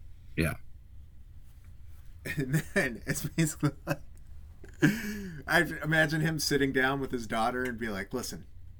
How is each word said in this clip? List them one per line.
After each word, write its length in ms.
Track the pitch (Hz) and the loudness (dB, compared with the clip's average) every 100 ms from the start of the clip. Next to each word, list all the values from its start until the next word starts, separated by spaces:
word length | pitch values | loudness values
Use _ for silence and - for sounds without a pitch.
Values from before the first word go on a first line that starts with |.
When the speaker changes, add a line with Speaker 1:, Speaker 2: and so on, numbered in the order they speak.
| - - - - | -14 -14 -4 0
Speaker 1:
Yeah. 160 | 80 - - - - - - - - - - - - - - - - - - | 0 0 -8 -12 -14 -16 -14 -16 -16 -14 -16 -16 -16 -14 -14 -14 -14 -10 -6
Speaker 2:
<laughs> 120 | - | -2
And 260 | 127 151 - | 0 0 2
then 280 | 202 131 107 - | 2 2 0 -4
it's 180 | 139 - | -2 -2
basically 460 | - 160 - 143 - - | 2 2 2 0 0 -4
like, 140 | 151 - - - - - - - - 151 214 208 214 190 151 - | -4 -6 -12 -12 -12 -12 -14 -14 4 4 4 -2 -6 -6 -8 4
I 200 | 165 165 156 | 4 4 0
imagine 380 | 151 160 156 160 | 4 6 6 4
him 180 | 160 156 | 4 2
sitting 320 | - 143 135 | 4 4 6
down 300 | 135 135 139 | 6 4 4
with 100 | 131 | 0
his 160 | 123 110 | -2 0
daughter 360 | 113 117 123 | 2 4 2
and 140 | 127 113 | 0 -2
be 120 | 117 | -2
like, 240 | 98 98 | -2 -2
"Listen, 320 | 123 - 160 - - - | -2 -2 -6 -10 -14 -14